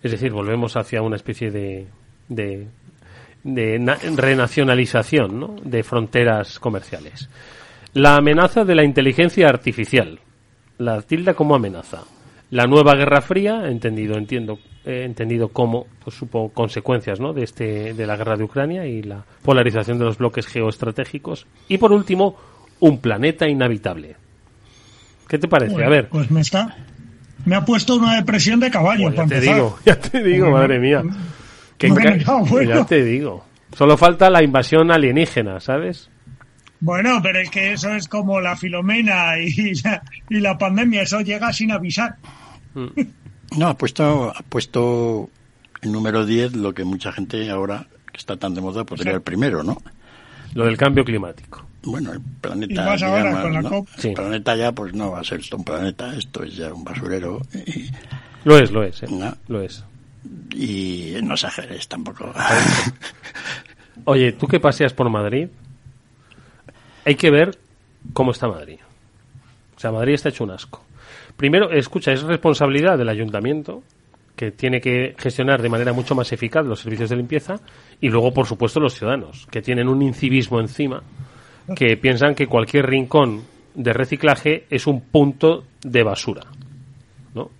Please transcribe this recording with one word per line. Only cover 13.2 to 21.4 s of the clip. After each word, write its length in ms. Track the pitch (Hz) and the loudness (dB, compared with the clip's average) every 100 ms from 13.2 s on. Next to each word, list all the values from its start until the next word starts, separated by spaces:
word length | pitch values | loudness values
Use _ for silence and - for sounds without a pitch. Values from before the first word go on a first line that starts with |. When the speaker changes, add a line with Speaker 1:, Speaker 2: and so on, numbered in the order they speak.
Speaker 1:
Fría, 480 | - 190 202 226 175 | 2 0 0 -2 -4
entendido, 480 | 117 117 110 107 107 | -4 -4 -4 -4 -4
entiendo, 420 | 104 127 110 104 _ - | -4 -6 -6 -10 _ -18
eh, 180 | - 127 | -10 -8
entendido 440 | 127 117 113 117 110 | -8 -6 -4 -2 -2
como, 380 | - 120 117 123 _ | 0 0 0 -6 _
pues, 140 | - - | -18 -14
supongo, 340 | 123 120 110 | -8 -6 -4
consecuencias, 680 | - 113 - - 123 107 98 | -2 -4 -4 -2 -2 -2 -6
¿no? 120 | 135 | -6
de 120 | 151 | -6
este, 480 | 117 - 110 104 110 | -8 -6 -6 -6 -8
de 120 | 113 107 | -8 -6
la 100 | 104 | -4
guerra 200 | 110 107 | -4 -4
de 80 | |
Ucrania 420 | 107 139 143 180 160 | -4 -4 -4 -6 -6
y 160 | 113 | -8
la 220 | 104 101 101 _ | -10 -14 -18 _
polarización 560 | - 131 120 110 104 120 | 2 4 4 0 -2 -2
de 60 | |
los 140 | 117 110 | -2 0
bloques 280 | 120 120 107 | -2 -2 -8
geoestratégicos. 1000 | 123 110 107 117 107 131 143 - - | -4 -4 -4 -8 -6 -8 -10 -10 -12